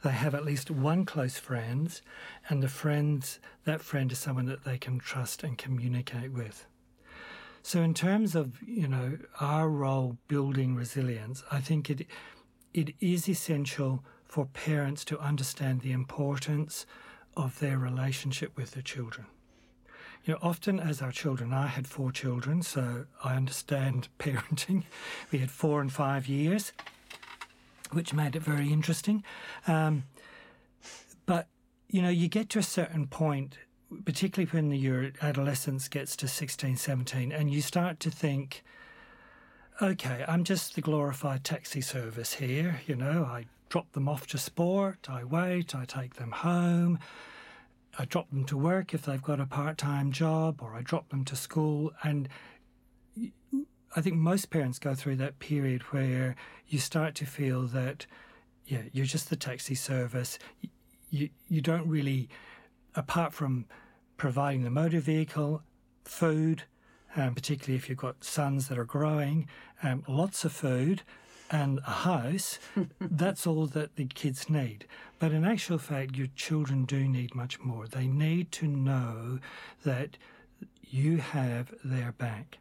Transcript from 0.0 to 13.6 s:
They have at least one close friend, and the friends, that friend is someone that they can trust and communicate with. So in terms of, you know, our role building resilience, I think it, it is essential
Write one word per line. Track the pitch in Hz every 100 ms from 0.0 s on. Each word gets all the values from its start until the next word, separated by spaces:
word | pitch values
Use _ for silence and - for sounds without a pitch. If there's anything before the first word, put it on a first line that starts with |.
They | 143
have | 127 147
at | 143
least | 147 143 -
one | 147 139 175
close | 185 151 127 -
friend, | - 120 113 127 165 - - - - - -
and | 143
the | 135
friends, | 135 151 147 147 147 135 - - -
that | - 156
friend | - 147 131
is | 127
someone | - 127 127
that | 135
they | - 127
can | - 127
trust | - 131 120 -
and | 160 120
communicate | 135 127 123 123 127 123 131
with. | 123 110 - - _ _ _ - - - - - -
So | - 175
in | 165
terms | 160 175 202 214
of, | 165 135 - -
you | 226 143
know, | 131 127 156 - -
our | 143 151 160
role | 147 135 135 127 120 _
building | 143 139 135 127
resilience, | 127 120 139 127 113 107 131 -
I | 143
think | 131 156 147
it, | 139 - - - - - _ _
it | - 151 -
is | 180 175 180
essential | 185 - 147